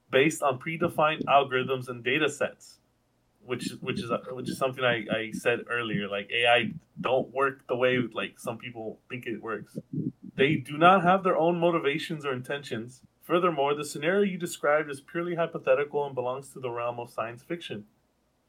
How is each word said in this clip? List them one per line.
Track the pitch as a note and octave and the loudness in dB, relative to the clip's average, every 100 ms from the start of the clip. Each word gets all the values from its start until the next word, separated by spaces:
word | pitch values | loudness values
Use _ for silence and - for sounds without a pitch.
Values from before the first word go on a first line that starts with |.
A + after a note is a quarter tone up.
| _ | _
based | C3 D3+ D#3 | 4 4 2
on | C#3+ B2+ | 0 -2
predefined | E3 E3 E3+ - D#3 D#3 | -4 -4 -2 2 2 2
algorithms | - C#3 C3+ B2+ B2+ C3 B2+ | 4 4 4 2 0 -2 -4
and | A#2+ | -6
data | A#2+ D3 D3 | -2 2 0
sets, | - G2 - - - _ _ _ _ _ _ | 0 -4 -4 -20 -20 _ _ _ _ _ _
which, | - B2+ - - | -8 -6 -6 -6
which | B2+ A#2+ | -6 -6
is, | A#2+ A2+ - | -4 -4 -4
which | B2+ B2 | -8 -6
is | - | -2
something | C3+ B2+ | -2 0
I, | B2+ A#2 G#2 | 0 0 0
I | A2 A2 | -4 -4
said | G2+ B2 A#2 - | -2 0 0 -2
earlier. | A#2+ A#2 G2+ G2+ | -4 -2 -2 -2
Like, | G2+ G2+ | -4 -2
A | A#2+ A#2+ | 2 6
I | A#2+ A2 - - - | 6 4 -4 -14 -6
don't | A#2 B2+ - | 0 0 0
work | C#3 C3+ C3+ - | 0 0 -2 -4
the | B2 | 2
way, | B2+ B2+ A#2 | 4 4 0
like, | A2 G2 - | -4 -6 -6
some | B2+ A#2 | -8 -8
people | B2+ A#2 A2 - - | -10 -10 -10 -12 -12
think | B2+ B2 | -10 -8
it | G#2+ | -8
works. | A2+ G#2 - - - - - - - - | -6 -8 -8 -14 -8 -6 -6 -8 -10 2
They | C3+ | 2
do | D3 B2+ D3 | 2 -2 4
not | E3+ G3 | 8 8
have | E3+ F#3+ | 6 4
their | F3+ D#3 | 4 2
own | E3 F3 | 2 2
motivations | E3+ E3 C#3 D3+ - D#3 | 2 2 0 -2 -4 -6
or | C#3 | -4
intentions. | B2+ B2+ C#3+ C#3 A#2 A#2+ - - _ | -4 -4 -8 -6 -8 -8 -14 -20 _
Furthermore, | - F3 F3+ D#3+ D#3 | -2 2 2 2 0
the | D3 | 0
scenario | C#3+ D#3 D3+ G3+ G3+ | -4 -2 0 4 2
you | F3+ | 0
described | E3+ - C#3+ D3+ D#3 | -6 -2 2 2 2
is | C3+ | -8
purely | - E3+ F3 | -8 -6 -4
hypothetical | E3 E3 D#3+ - C3+ C#3+ C#3+ C#3+ | -2 -2 -2 2 2 2 -2 -2
and | |
belongs | B2+ B2 C3 C#3 | -4 -4 -6 -10
to | C#3 | -10
the | B2+ | -8
realm | A#2 A#2+ A#2+ | -4 -4 -6
of | B2 | -8
science | - A2 A#2+ | -6 -8 -8
fiction. | - E3+ - A2 - _ _ _ _ _ | -10 -10 -8 -12 -12 _ _ _ _ _